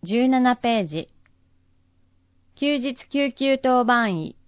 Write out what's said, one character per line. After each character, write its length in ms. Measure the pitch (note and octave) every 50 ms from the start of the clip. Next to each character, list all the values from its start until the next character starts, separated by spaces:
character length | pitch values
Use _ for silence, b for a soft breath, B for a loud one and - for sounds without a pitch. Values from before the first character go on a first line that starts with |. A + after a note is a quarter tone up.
| -
十 240 | E3+ G3+ A#3 B3+ C4
七 300 | C4 B3+ B3 B3+ B3 -
ペ 240 | - A#3+ A#3 A3
ー 40 | G3
ジ。 220 | D#3 D3+ D#3+ - _ _ _ _ _ _ _ _ _ _ _ _ _ _ _ _ _ _ _ _ _ _ _ _ _ _ _ _ _ _
休 200 | - C#4+ C#4+ D4
日 300 | C#4+ A#3+ C#4 B3+ - -
救 260 | _ - C#4+ C#4+ C#4
急 260 | - - C4 C4+ C4+ C4
当 280 | - C4 B3+ B3+ B3
番 340 | A3+ B3 A#3+ A#3 G#3+ F#3 E3
医。 160 | D#3 D#3 - _ _